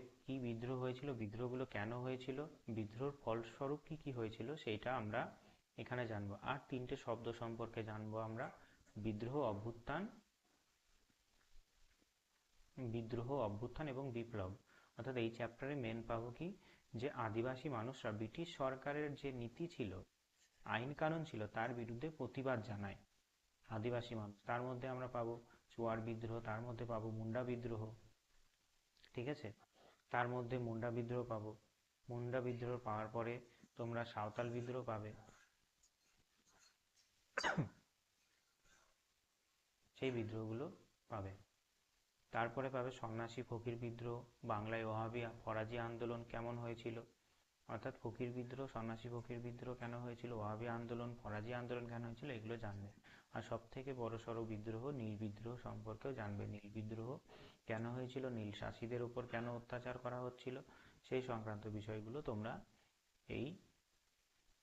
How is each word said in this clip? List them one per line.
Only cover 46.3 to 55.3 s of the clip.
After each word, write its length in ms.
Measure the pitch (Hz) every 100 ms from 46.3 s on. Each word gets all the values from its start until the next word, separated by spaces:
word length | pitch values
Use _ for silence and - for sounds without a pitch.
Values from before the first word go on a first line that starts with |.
কেমন 240 | 120 117 120
হয়েছিল, 340 | 117 117 - 113 113 - _ _ _ _ -
অর্থাৎ 240 | 113 131 131
ফকির 280 | 123 104 123 123
বিদ্রোহ, 280 | 120 127 135 117
সন্ন্যাসী 320 | 113 113 117
ফকির 260 | 120 117 120 120
বিদ্রোহ 280 | 123 123 123
কেন 120 | 120 120 123
হয়েছিল, 260 | 117 120
ওহাবি 340 | 117 104 107 120 117
আন্দোলন, 320 | 117 120 120 120
ফরাজি 300 | 107 104 107
আন্দোলন 320 | 123 123 123 120
কেন 100 | 117 117
হয়েছিল, 220 | 117 147 120
এগুলো 180 | 107 117
জানবে। 320 | 107 101 101 - - - - 117
আর 60 | 110
সব 120 | 113 -
থেকে 180 | 135 135 127
বড় 140 | 117 113
সড়ো 180 | 113 117 113
বিদ্রোহ, 320 | 107 107 110 127
নীল 220 | 143 110 104
বিদ্রোহ 360 | 107